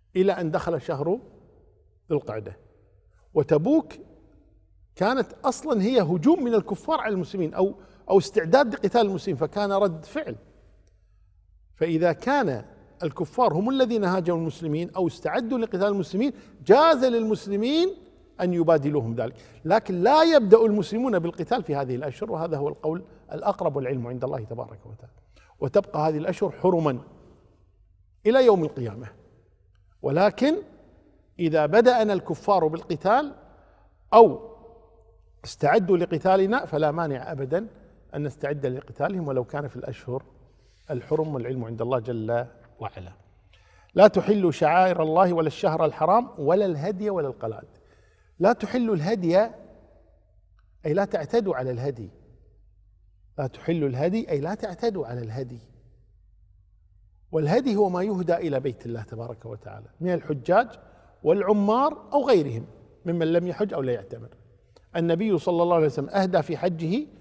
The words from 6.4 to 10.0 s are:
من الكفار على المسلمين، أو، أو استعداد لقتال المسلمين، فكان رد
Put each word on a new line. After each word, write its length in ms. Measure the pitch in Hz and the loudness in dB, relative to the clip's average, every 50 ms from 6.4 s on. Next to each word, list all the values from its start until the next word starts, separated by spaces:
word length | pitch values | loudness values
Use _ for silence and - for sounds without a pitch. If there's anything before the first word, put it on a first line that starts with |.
| 262 | 2
من 100 | 240 226 | 0 0
الكفار 460 | 208 - - 196 - - - 320 285 | 0 0 -2 -6 -6 -2 -2 -2 -2
على 140 | - 220 202 | -2 -2 -4
المسلمين، 400 | 185 165 - - 190 170 151 - | -4 -4 -4 -4 -4 -4 -2 0
أو، 200 | - 185 196 202 - - - - _ _ - | 0 0 0 -2 -6 -16 -20 -20 _ _ 4
أو 80 | 190 196 | 4 4
استعداد 560 | - - - 196 165 160 202 269 285 226 233 | 4 2 0 -2 2 4 4 4 4 2 0
لقتال 260 | - - 190 - 240 | -2 -2 2 2 2
المسلمين، 360 | 220 202 196 - - 196 160 | 2 2 0 -4 -4 -4 -4
فكان 360 | 117 160 147 - 202 208 196 | -2 -4 -4 -2 -4 -2 0
رد 320 | 196 196 208 190 165 160 | 2 2 2 0 0 -6